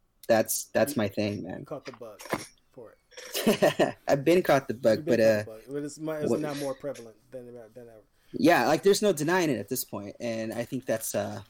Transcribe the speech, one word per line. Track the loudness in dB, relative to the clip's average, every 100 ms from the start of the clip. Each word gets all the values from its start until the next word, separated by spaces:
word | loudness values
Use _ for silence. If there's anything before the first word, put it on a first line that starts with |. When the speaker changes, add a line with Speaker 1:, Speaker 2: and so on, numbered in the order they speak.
| _ _ 2
Speaker 1:
that's, | 2 4 -4 -2
that's | 0 0 0
Speaker 2:
You, |
Speaker 1:
my | -2
thing, | -2 -4 -4
man. | -8 -12
Speaker 2:
you | -12
caught | -14 -14
the |
bug. | -16 -20 -16 -8 -8 -8 _ _ -20 -20 _ _ -20 -10
Speaker 1:
<laughs> | 0 2 4 2 4 -2 0 0
I've | 2 4
been | 4
caught | 4 2 2
the |
bug, | 0 2 2
Speaker 2:
You've | 2
been | 4
Speaker 1:
but, |
Speaker 2:
caught | 6 4
Speaker 1:
uh, |
Speaker 2:
the | 0
bug. | -14 -10
But | -8
it's | -8 -8
mu-, | -8
it's | -4 0
Speaker 1:
what | 0
Speaker 2:
now | -2
more | -4 -6 -6
prevalent | -10 -10 -16 -20 _
than, | -16 -16 -18 -20
than | -20 -20
ever. | -20 _ _ _
Speaker 1:
Yeah, | 2 4 6 4
like, | 4
there's | 4 4
no | 2
denying | 2 0 2 2
it | -2
at | -4
this | -8
point, | -6 -10 -12 -10
and | -6 -6 -6
I | -8
think | -6 -8 -4
that's, | -4 -2 -4
uh, | -4 -8